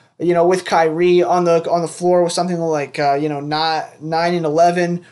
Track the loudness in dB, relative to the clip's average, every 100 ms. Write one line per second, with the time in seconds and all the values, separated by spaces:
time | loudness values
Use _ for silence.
0 | _ -6 0 2 2 2 0 0 2 2
1 | 2 4 2 2 2 0 0 -2 -4 -2
2 | 0 2 2 -2 -4 -4 -2 -4 -4 -2
3 | 0 0 -2 -6 -6 -4 -2 -4 -6 -12
4 | -6 -2 0 -2 0 2 2 2 -2 -4
5 | -8